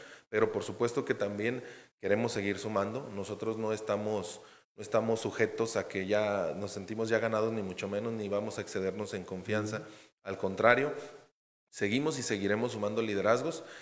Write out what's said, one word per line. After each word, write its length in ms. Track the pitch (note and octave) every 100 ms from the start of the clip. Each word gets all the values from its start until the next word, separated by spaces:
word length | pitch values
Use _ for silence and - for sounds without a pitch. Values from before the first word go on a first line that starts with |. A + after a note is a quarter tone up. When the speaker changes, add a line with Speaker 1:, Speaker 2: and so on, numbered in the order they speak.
| - - _
Speaker 1:
pero 220 | A2 A2
por 120 | G#2
supuesto 400 | - G2 A#2 C#3
que 100 | -
también 500 | A2+ G#2 G2+ A2+ B2 - - - _
queremos 320 | G2 G#2 A#2
seguir 260 | G#2+ G2+ F#2+
sumando. 520 | G#2+ G2+ G2 B2 C3
Nosotros 440 | G2+ F#2+ G2+ A2+ A2
no 160 | A2
estamos, 640 | G#2+ - G2+ G#2+ G#2 F2+ - - - _ -
no 60 |
estamos 360 | G2+ A2 A2+ A2
sujetos 560 | G#2+ - A2 - A2+ G2+
a 140 | F2+
que 180 | F#2+ F#2+
ya 460 | G#2 G#2 G2+ E2 F2+
nos 160 | G2+
sentimos 380 | G#2 F#2 A2 A2+
ya 100 | A2
ganados, 320 | A2+ G#2+ A2+
ni 100 | A2+
mucho 280 | F#2+ F2+ G2+
menos, 240 | G2+ A2+
ni 160 | A2+ G2+
vamos 280 | G2+ A2 A2
a 40 |
excedernos 520 | G2+ G2 F#2+ G2+ G2+
en 120 | G2+ F2+
confianza. 520 | F#2 G2 G#2+ G#2 G#2+
Speaker 2:
Ujú. 80 | - - - _
Speaker 1:
Al 140 | G2 G2
contrario, 560 | F#2+ F#2+ A2+ B2 C#3+ - - - - _ _ _ _
seguimos 480 | - G2+ B2 D#3 C#3
y 60 |
seguiremos 480 | A#2 G#2 G2 G#2+ A#2+
sumando 300 | A2 G#2 A2
liderazgos 640 | A2 G2 G#2 B2 D#3 - - -